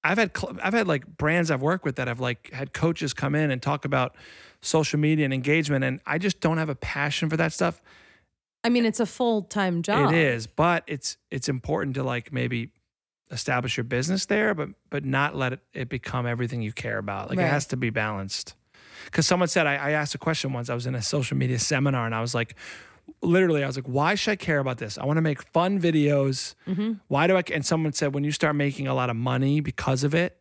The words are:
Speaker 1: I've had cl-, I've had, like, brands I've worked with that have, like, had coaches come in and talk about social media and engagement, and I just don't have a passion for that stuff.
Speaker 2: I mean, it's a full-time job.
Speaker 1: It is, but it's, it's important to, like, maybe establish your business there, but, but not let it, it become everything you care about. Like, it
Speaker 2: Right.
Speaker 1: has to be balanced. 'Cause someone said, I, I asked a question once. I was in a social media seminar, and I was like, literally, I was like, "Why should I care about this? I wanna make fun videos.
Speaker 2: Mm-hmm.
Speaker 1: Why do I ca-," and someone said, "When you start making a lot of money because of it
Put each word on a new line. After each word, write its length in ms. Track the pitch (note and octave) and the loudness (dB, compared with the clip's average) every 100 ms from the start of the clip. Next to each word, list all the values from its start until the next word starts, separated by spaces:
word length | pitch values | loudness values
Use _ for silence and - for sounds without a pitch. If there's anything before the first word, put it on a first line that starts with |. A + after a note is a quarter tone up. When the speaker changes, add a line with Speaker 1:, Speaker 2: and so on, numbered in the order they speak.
Speaker 1:
I've 140 | D3+ G3+ | 2 2
had 180 | G#3 - | 0 -2
cl-, 220 | - F3+ | -8 -4
I've 100 | F#3 | 0
had, 140 | A3+ G3 | 0 2
like, 180 | D3 - - | 0 -2 -2
brands 340 | D3+ E3+ D#3+ | 2 2 2
I've 100 | C3+ | 2
worked 220 | C#3+ F#3 D3+ | 2 0 -2
with 120 | C3+ | -4
that 100 | B2 | -4
have, 120 | A#2+ | -2
like, 300 | B2+ A#2+ - | -4 -4 -10
had 200 | B2+ C3+ | -10 -8
coaches 400 | - E3 D#3+ D3 | 0 0 0 -4
come 220 | - C#3 D3 | -2 0 0
in 160 | D3+ | 0
and 100 | B2+ | 0
talk 220 | C#3 C#3+ - | -2 -2 0
about 300 | C#3 B2 - - - - _ | 0 -2 -6 -20 -20 -20 _
social 380 | - D#3+ D3+ D#3 | 0 2 2 2
media 240 | D3+ D#3 C#3 | 2 2 2
and 80 | |
engagement, 500 | C3+ B2+ D#3+ D3 C#3 | 0 2 2 2 0
and 160 | C3+ C3 - | 0 -4 -4
I 120 | D3+ | -2
just 220 | G3 - | 0 0
don't 180 | E3 D#3+ | 0 0
have 120 | D#3 | -2
a 60 | C3+ | -4
passion 540 | - - D3 - D#3 | -6 -4 -2 -2 -2
for 80 | D#3+ | 0
that 140 | E3 | -2
stuff. 280 | - F3 - _ - - _ _ _ _ _ | 0 -2 -2 _ -20 -20 _ _ _ _ _
Speaker 2:
I 60 | A#3 | 0
mean, 160 | A#3+ A3+ | 2 2
it's 140 | G#3+ | 0
a 60 | G#3+ | -2
full-time 760 | - B3 G#3+ F3+ G#3 F#3+ E3+ | 0 0 0 -2 -2 0 0
job. 300 | E3+ A3 G3 | 0 2 4
Speaker 1:
It 40 | E3 | 4
is, 300 | D3+ A#2 A2+ | 4 0 -4
but 360 | - E3 E3+ - | 2 2 2 -2
it's, 300 | C#3+ - - _ | -6 -6 -8 _
it's 180 | C#3 - | -6 -4
important 460 | B2+ - E3 C#3 C3 | -4 -2 -2 -2 -4
to, 80 | |
like, 280 | C3 B2 - | -4 -4 -6
maybe 380 | B2+ B2 A#2+ A2+ _ _ _ _ _ _ | -4 -2 -4 -8 _ _ _ _ _ _
establish 440 | A#2+ - B2 A#2+ - | -6 0 0 0 -4
your 60 | |
business 420 | A#2+ B2 C#3+ F#3+ - | -2 -2 0 -2 0
there, 260 | G#3+ A3 | 2 2
but, 160 | F3+ D3 - _ | 0 -4 -10 _
but 140 | C#3+ C#3 | -6 -2
not 300 | C3+ D3 D3+ | 0 0 0
let 180 | B2+ | -2
it, 60 | C3 _ | -4 _
it 160 | - B2+ | -10 -6
become 360 | C3 - B2+ A#2+ | -6 -4 -4 -2
everything 360 | A#2+ A#2+ A#2 | -2 -2 -2
you 100 | G#2+ | -4
care 240 | - - A2 | -6 -4 -4
about. 320 | G#2 G2 G2 | -4 -6 -4
Like, 80 | F#3 | 0
it 20 | |
Speaker 2:
Right. 80 | F3+ | 2
Speaker 1:
has 140 | C#3+ C#3 | 0 -2
to 100 | C3+ | -2
be 120 | A#2+ | -2
balanced. 680 | A2+ G#2+ G2+ G2 - - - _ _ - - - | 0 -2 -4 -6 -6 -8 -14 _ _ -20 -20 -4
'Cause 160 | - D#3 | 0 2
someone 200 | F3+ F3 | 2 2
said, 180 | - D3+ | 2 2
I, 80 | C#3+ | 0
I 160 | C#3+ | 0
asked 240 | D3+ D3 C#3+ | 0 -2 -2
a 20 | |
question 360 | - D#3+ C3+ | -2 -2 -2
once. 160 | B2+ A#2+ | -4 -4
I 40 | |
was 120 | A#2+ A#2+ | -4 -2
in 80 | B2+ | -4
a 60 | |
social 360 | G#2 D3+ B2+ C#3 | -2 -2 0 0
media 220 | C3 B2 | 0 0
seminar, 460 | - C#3 C#3 C3 A2+ | 0 2 2 2 0
and 100 | A2+ | -2
I 60 | |
was 120 | A#2 | -2
like, 220 | A#2+ A#2 - - - - - - - | -2 -4 -8 -18 -18 -20 -20 -20 -4
literally, 420 | E3+ F3 F#3 D3+ | 2 4 6 2
I 40 | C#3 | 0
was 100 | C3+ | -4
like, 100 | C3 | -2
"Why 280 | C3 D#3 G3+ | 2 2 2
should 160 | - | 0
I 40 | G3+ | -2
care 240 | - D3 | 0 0
about 200 | C3+ B2 | 0 -4
this? 180 | A2 - | -6 -4
I 80 | C3+ | 0
wanna 160 | D#3 | 2
make 200 | D#3+ C#3 - | 2 0 0
fun 260 | D#3+ F3+ G3+ | 2 2 2
videos. 760 | E3+ D#3 D3 C#3+ C3+ C3 - - - | 2 4 4 4 2 0 -6 -10 -6
Speaker 2:
Mm-hmm. 260 | F#3 G#3+ G#3+ _ | -2 -2 -4 _
Speaker 1:
Why 180 | C#3 E3+ | 2 4
do 100 | F#3 | 4
I 40 | |
ca-," 120 | F3 D#3 | 2 -2
and 100 | C#3 | 0
someone 280 | D#3+ D#3 | 0 0
said, 200 | C#3+ D3 | 0 -2
"When 120 | C#3 D3 | 0 -2
you 80 | |
start 220 | D3 D#3 D3 | 0 0 2
making 280 | C#3+ C3+ C3+ | 0 -2 -2
a 60 | |
lot 160 | C3 B2 | 0 0
of 60 | A#2 | 0
money 460 | B2 B2+ C3+ D3+ | 0 2 2 2
because 420 | C#3+ - - C3 | 0 -4 0 2
of 100 | C#3+ | 2
it 240 | D#3+ F3+ _ | 2 0 _